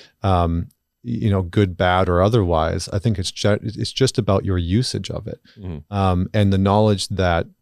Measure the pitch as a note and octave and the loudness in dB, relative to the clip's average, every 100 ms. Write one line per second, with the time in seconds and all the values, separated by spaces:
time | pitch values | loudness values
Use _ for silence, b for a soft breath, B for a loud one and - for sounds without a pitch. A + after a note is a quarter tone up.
0 | B _ G2 F2+ E2+ E2+ - _ _ _ | B _ 0 2 2 -2 -6 _ _ _
1 | A#2+ A#2+ A2 G2 F2 G#2+ G2 F2 F#2 F#2 | -8 -4 0 0 0 0 0 2 2 2
2 | F#2 F2 G2+ A2+ F2+ E2 D#2+ F2 - G2 | 2 4 4 2 2 0 0 -2 -6 -4
3 | A#2+ G2 F2+ - G#2 G#2 A2+ G#2 - - | -2 -2 -6 -2 0 0 -4 -8 -6 0
4 | C3 - G#2 G2 G2 F2+ E2+ G#2 B2+ G2+ | 0 0 0 0 0 -2 0 0 0 -6
5 | F#2+ - G#2 - b - F#2 D2+ - G2+ | -8 -10 -10 -14 b -16 -14 -12 -6 0
6 | F#2+ F#2 F#2 G#2+ G2+ F#2+ G2 G#2 G#2+ G2 | 0 0 0 0 2 2 4 4 4 2
7 | - G2 F2+ E2+ - _ | -2 -2 0 0 -2 _